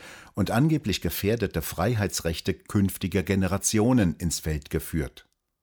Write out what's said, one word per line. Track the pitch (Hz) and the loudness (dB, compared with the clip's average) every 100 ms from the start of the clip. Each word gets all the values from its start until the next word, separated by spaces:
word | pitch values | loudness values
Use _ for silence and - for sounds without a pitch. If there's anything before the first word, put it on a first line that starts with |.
| - - - | -14 -20 -8
und | - - | -4 0
angeblich | 113 156 151 104 87 | 2 2 2 0 -2
gefährdete | 85 - 98 117 98 82 | -2 -2 0 0 -2 -2
Freiheitsrechte | - - 101 113 95 - 82 82 - | -4 -2 0 0 0 -2 -4 -2 -4
künftiger | - - 107 98 - 92 95 | -4 -2 2 2 0 -2 0
Generationen | 92 98 92 98 - 107 117 127 90 - | 2 2 2 0 0 2 4 4 4 2
ins | 85 - | -2 -2
Feld | 80 76 - | -4 -4 -2
geführt. | 80 - 80 65 - - _ _ _ | -4 -2 -4 -4 -8 -20 _ _ _